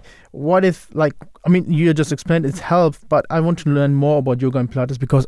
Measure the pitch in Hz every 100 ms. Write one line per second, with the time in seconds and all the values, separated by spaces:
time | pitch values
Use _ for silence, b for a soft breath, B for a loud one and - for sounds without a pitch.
0 | B B B - 147 185 190 170 - 147
1 | 151 - - - - 180 - 160 170 156
2 | 147 143 - 165 143 - - 175 170 -
3 | - 151 - 165 165 170 - 143 143 139
4 | 143 151 131 123 131 127 123 131 127 127
5 | 131 135